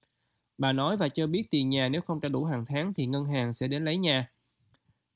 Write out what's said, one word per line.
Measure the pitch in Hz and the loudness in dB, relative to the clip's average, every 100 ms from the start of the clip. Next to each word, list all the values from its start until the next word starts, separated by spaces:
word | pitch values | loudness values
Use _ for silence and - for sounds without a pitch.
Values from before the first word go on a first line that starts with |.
| _ _ _ _ _ - | _ _ _ _ _ -2
Bà | 135 | 0
nói | 135 143 208 | 2 2 2
và | 185 | 0
cho | - 156 | 0 0
biết | 180 226 | 0 0
tiền | 151 131 | 0 2
nhà | 135 127 | 2 2
nếu | 151 | 0
không | - 160 | -2 -4
trả | 143 | -2
đủ | 135 | -2
hàng | 160 131 117 | -2 -2 -2
tháng | 139 180 | -2 -2
thì | 190 127 | -2 -2
ngân | 139 | -2
hàng | 143 143 120 | 0 0 0
sẽ | 117 131 | -2 -2
đến | 143 | -2
lấy | 156 170 | -2 0
nhà. | 180 135 131 _ _ _ _ _ _ _ _ | 2 2 0 _ _ _ _ _ _ _ _